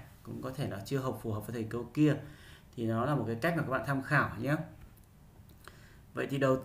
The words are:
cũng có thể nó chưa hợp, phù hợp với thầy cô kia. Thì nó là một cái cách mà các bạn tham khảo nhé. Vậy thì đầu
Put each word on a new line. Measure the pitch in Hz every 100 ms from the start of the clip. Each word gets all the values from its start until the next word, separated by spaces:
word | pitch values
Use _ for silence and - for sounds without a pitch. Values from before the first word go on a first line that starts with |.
| - -
cũng | - 117
có | 127
thể | 135 113
nó | 95 104
chưa | 139
hợp, | 127 110
phù | 113
hợp | 104 104
với |
thầy | 117 110
cô | 120 120
kia. | - 151 - - - - - - -
Thì | 113
nó | 113 131
là | 143
một | 110
cái | 113
cách | 160 170
mà |
các | -
bạn | 131 -
tham | 135
khảo | - 147 104 90
nhé. | 127 156 - - - - - - - - - - - - - - -
Vậy | 127 127
thì | 139
đầu | 135 131